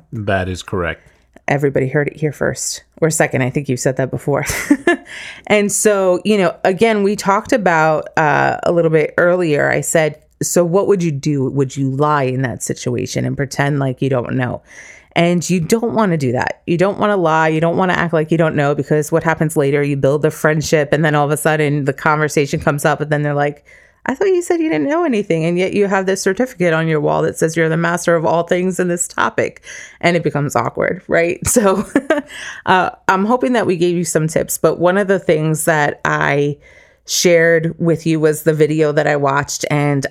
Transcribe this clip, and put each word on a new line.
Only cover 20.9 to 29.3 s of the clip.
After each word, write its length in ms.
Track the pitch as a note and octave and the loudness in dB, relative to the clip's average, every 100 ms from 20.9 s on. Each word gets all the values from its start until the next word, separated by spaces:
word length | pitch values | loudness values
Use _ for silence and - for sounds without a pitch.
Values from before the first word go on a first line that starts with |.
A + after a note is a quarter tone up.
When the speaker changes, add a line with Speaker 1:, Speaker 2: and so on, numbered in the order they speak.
Speaker 2:
and 120 | D3 | 0
then 120 | D#3 D3 | 2 2
all 100 | C#3+ | 2
of 60 | |
a 60 | D3+ | 0
sudden 480 | D#3+ D#3 D3 D3 C#3 | 0 0 0 0 -2
the 80 | |
conversation 640 | C3+ D#3+ D3+ D3+ D#3+ C#3 D#3+ | -2 0 2 0 0 0 -2
comes 240 | - D3 | -2 0
up 160 | D#3+ C#3+ | 0 -2
and 100 | D3+ | -2
then 120 | D3 | -2
they're 100 | D3 | 0
like, 320 | C#3+ D3 D3 _ - _ _ - | 0 -2 -4 _ -20 _ _ -6
"I 60 | C4+ | -2
thought 120 | G4 | 0
you 140 | F4+ | 0
said 180 | F4 E4+ | 0 0
you 80 | D#4+ | 0
didn't 180 | D#4 C#4 | 0 0
know 160 | D#4+ | 0
anything, 400 | E4+ A3 G3+ E3 | 0 0 0 0
and 140 | E3 F3 | 0 0
yet 160 | F#3 | 0
you 140 | G3+ G3 | 0 0
have 180 | G3 F#3+ | 0 0
this 160 | G3 | -2
certificate 520 | G3 F#3+ B3+ - F3 | -2 -2 -2 -2 0
on 140 | D#3+ D#3+ | 2 0
your 140 | D#3 | 0
wall 200 | D3 D#3 | 0 0
that 140 | D#3 - | 0 0
says 200 | E3 D#3+ | -2 0
you're 100 | D#3+ | 0
the 80 | D#3+ | 0
master 380 | E3+ E3+ - E3+ | 0 -2 0 0
of 100 | D#3+ | 2
all 180 | E3 | 0
things 360 | E3+ F#3 F#3 F3+ | 0 0 0 -2
in 80 | F3+ | -2
this 180 | E3+ - | -2 -4
topic." 560 | - - | -2 -2